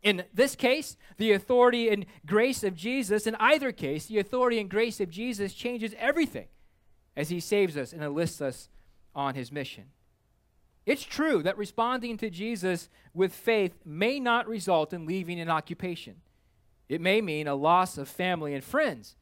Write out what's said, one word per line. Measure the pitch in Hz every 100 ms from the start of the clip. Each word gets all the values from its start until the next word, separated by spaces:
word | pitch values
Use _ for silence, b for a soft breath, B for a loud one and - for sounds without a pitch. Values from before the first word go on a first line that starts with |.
In | 208 185 180
this | 202 269
case, | - 254 277 - - B -
the | 220
authority | 202 - 247 247 240 233
and | 208 185 B 151
grace | 214 247 262
of | 202
Jesus, | 170 202 262 208 208 226
in | 220
either | 226 302 269
case, | - 143 151
the | - 220
authority | 196 254 247 233
and | 196
grace | 196 233 208
of | 185
Jesus | 165 240 208 196
changes | - 240 240 220 214
everything | 240 302 311 123 92 _ _ _ _ _ _ -
as | 151
he | 175
saves | - 202 190 147
us | 123
and | 165
enlists | 151 143 165 -
us | 139 123 - - - _ _
on | 143 139
his | 135 120
mission. | 147 135 - 113 _ _ _ _ _ _ _ _ _
It's | - 285
true | - - 311 226
that | 160 196
responding | 208 - 233 254 240 220
to | 226
Jesus | 170 220 226 185 170 - b b
with | 170 190
faith | - - 220 185 -
may | - 151 214 277
not | 247 233 226
result | 220 180 170 151
in | 175
leaving | 160 190 175 175
an | 165
occupation. | 160 - 165 185 170 - 104 _ _ _ _ _ _ _
It | 160
may | 175 208
mean | 202 151 151
a | 139
loss | 151 175 185 -
of | 139
family | - 180 175 151
and | 139
friends. | 135 285 294 131 104 _